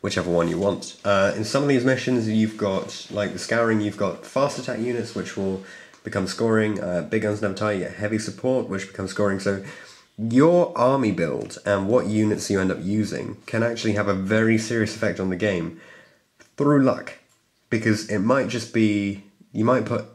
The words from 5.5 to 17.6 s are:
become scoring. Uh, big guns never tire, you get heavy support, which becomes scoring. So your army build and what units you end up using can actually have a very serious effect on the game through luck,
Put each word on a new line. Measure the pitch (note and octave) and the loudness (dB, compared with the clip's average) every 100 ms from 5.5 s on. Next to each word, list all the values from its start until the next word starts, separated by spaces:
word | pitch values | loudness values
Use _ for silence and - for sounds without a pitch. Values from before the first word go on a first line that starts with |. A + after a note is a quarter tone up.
| F#2+ - - - - | -4 -8 -20 -20 -16
become | - G#2 F#2 | -6 -4 -4
scoring. | - A2+ A2 G#2+ G2+ | -2 2 2 2 0
Uh, | F2+ F2 | -2 -4
big | D2+ A2 | -2 -2
guns | G#2+ G#2 | 0 -2
never | G#2 | -2
tire, | F#2+ G#2+ | -2 -2
you | G2+ | -2
get | F2 | -4
heavy | F2+ G#2 G#2+ | -6 -4 -2
support, | A2 - B2+ C3 - | -4 -4 -2 0 -2
which | G2 - | -6 -8
becomes | - F#2+ | -8 -8
scoring. | - G#2 G2 | 0 0 0
So | G2+ G2 G2 - - - _ - | -2 -4 -6 -16 -20 -20 _ -8
your | A2+ A#2+ D#3 F3 E3+ - | 2 6 6 6 2 2
army | A#2+ C#3 A2+ | 2 4 2
build | F2+ D#2+ B1+ G#1+ - | 0 -2 -2 -8 -6
and | - G2+ G2 | 0 0 4
what | B2 G#2 | 2 2
units | G#2+ G#2+ G2+ - | 2 2 0 0
you | G2 | 2
end | F#2+ | 2
up | - | 0
using | F2 G#2+ G#2+ C2+ - G#2+ - | -2 -2 -2 -4 -8 -10 -6
can | A2+ | -2
actually | A#2 A#2 A2 | 0 0 -2
have | G#2 G2+ | 0 0
a | |
very | F#2+ F#2+ A2 A2+ A2 | -2 0 2 4 2
serious | A2 A#2 G#2+ | 2 0 0
effect | - G#2+ F2 | 0 -4 -2
on | F#2+ | -2
the | F2+ | 0
game | G#2+ F#2 E2 E2+ - - - _ _ _ - - | 0 0 -4 -8 -20 -20 -20 _ _ _ -20 -2
through | C#3+ D3 | 2 4
luck, | C3 - - - _ _ _ _ | 4 2 -6 -18 _ _ _ _